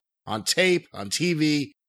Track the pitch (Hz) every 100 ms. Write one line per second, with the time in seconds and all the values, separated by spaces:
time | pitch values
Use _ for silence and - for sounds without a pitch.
0 | _ _ - 107 - - 185 175 - 101
1 | 101 - 175 160 151 147 139 _